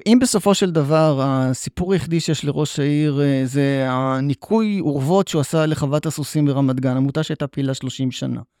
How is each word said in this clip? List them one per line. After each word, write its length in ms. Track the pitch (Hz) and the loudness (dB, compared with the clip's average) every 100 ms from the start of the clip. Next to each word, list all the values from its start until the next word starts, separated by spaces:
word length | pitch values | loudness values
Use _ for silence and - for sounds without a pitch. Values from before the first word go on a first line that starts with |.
| - | 2
אם 120 | 247 | 4
בסופו 320 | 254 208 202 | 4 2 2
של 160 | 196 190 | 2 2
דבר 500 | 160 139 160 156 135 | 0 2 4 4 2
הסיפור 720 | 135 135 131 131 - - 180 | 2 0 0 -2 -6 -6 -2
היחידי 280 | 196 165 165 | -2 0 -2
שיש 240 | 160 151 | 0 -2
לראש 340 | 147 151 151 - | -2 -2 -2 -2
העיר, 420 | 143 147 151 139 | 0 2 0 2
אה, 220 | 143 135 | 2 0
זה 420 | 131 139 139 135 131 | 0 0 0 0 0
הניקוי 920 | 127 131 131 143 135 - 220 214 196 | 0 0 0 -2 -4 0 0 2 0
אורוות 480 | 147 139 135 196 185 | -2 -2 2 2 2
שהוא 120 | 160 | 0
עשה 260 | 139 160 156 | 0 0 0
לחוות 400 | 156 139 151 160 | 0 0 -2 -2
הסוסים 400 | 151 139 156 143 | -6 -4 0 0
ברמת 340 | 135 135 127 | 2 0 0
גן, 160 | 131 127 | 0 0
עמותה 260 | 139 156 | 0 -2
שהייתה 240 | 156 151 139 | -4 -4 -6
פעילה 280 | - 135 | -4 -4
שלושים 360 | 135 131 - 131 | -4 -8 -4 -6
שנה. 300 | - 131 117 - _ | -4 -6 -8 -10 _